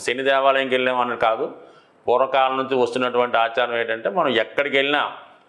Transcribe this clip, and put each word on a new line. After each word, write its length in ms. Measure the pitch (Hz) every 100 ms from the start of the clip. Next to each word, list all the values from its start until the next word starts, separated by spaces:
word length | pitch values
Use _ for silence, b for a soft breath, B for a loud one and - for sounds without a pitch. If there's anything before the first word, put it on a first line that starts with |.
శని 180 | 123 123 135
దేవాలయంకి 460 | 135 139 135 135 127
వెళ్ళాం 220 | 127 123
అన్నది 180 | 123 117
కాదు. 220 | 113 113 170 - B B B _ -
పూర్వకాలం 500 | 120 131 139 131 131
నుంచి 140 | 127 131
వస్తున్నటువంటి 540 | 117 127 123 123 120 113
ఆచారం 300 | 117 127 120 117
ఏంటంటే 280 | 117 113 139 190
మనం 120 | 151 110
ఎక్కడికి 320 | 110 - 139 139
వెళ్ళినా 240 | 139 147 104 - - -